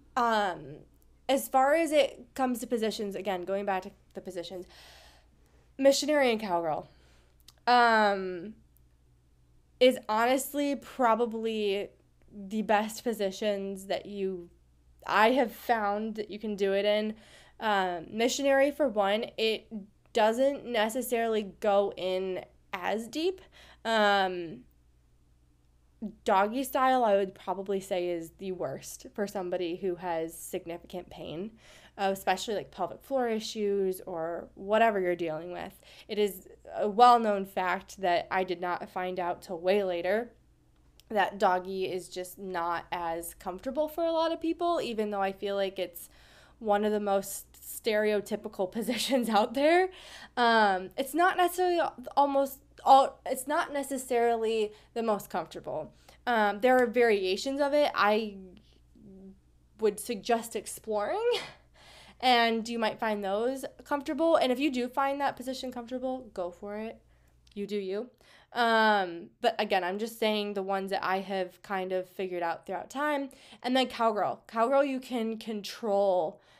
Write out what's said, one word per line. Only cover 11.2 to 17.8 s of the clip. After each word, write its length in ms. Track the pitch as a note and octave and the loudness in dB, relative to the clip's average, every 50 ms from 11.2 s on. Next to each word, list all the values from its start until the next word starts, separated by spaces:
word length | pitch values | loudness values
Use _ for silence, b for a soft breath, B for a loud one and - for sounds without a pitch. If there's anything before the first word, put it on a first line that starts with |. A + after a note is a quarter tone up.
| A#3+ A3+ A3 A3+ A3 A3+ A3 G#3+ G#3 G3+ F#3+ G3+ F#3 - - _ _ _ _ _ _ - | 0 -2 -2 -4 -4 -4 -2 -2 -2 -2 -2 -2 -4 -8 -12 _ _ _ _ _ _ -20
the 300 | - G#3 G3 F#3+ A3 G#3+ | -18 -16 -12 -6 -4 -4
best 420 | G#3+ - G#3+ G3+ G#3+ G#3+ - - - | 0 2 2 2 2 -2 -8 -6 -6
positions 800 | B3 G#3+ G#3+ G3+ F#3+ F#3+ - A3 G#3 G3+ G3 G3 G3 G3 F#3+ G3 | -6 -2 -2 -2 -4 -2 -2 -2 -2 -2 -2 -4 -6 -8 -10 -4
that 180 | G3 F3 - - | -4 -4 -4 -4
you, 460 | G3 G3+ G3+ F#3+ F#3+ F#3+ F3 E3+ F3 - _ _ _ _ _ _ _ _ _ - | -8 -6 -4 -4 -4 -4 -6 -10 -16 -20 _ _ _ _ _ _ _ _ _ -4
I 240 | - E3+ G3+ G#3+ A#3 | 0 4 4 6 6
have 200 | B3+ C#4 B3 A3 | 6 4 2 0
found 640 | - - - - A#3 A3 G#3 G3+ G3+ G#3+ A3 A3+ G#3 | -2 -6 -2 -2 0 0 0 0 -2 -2 -4 -6 -6
that 140 | A3 - - | -8 -8 -8
you 80 | G3 G#3+ | -10 -8
can 180 | A3+ G#3+ G#3 | -6 -6 -2
do 180 | F#3+ G3+ G3 G3 | 0 0 2 2
it 100 | G3 G3+ | 2 2
in. 300 | G#3 G#3 G#3+ G#3+ G#3+ G#3+ B B B B B B B B - | 2 0 0 0 -4 -6 B B B B B B B B -6
Um, 480 | A3+ G#3+ G3+ G3 | -2 0 2 2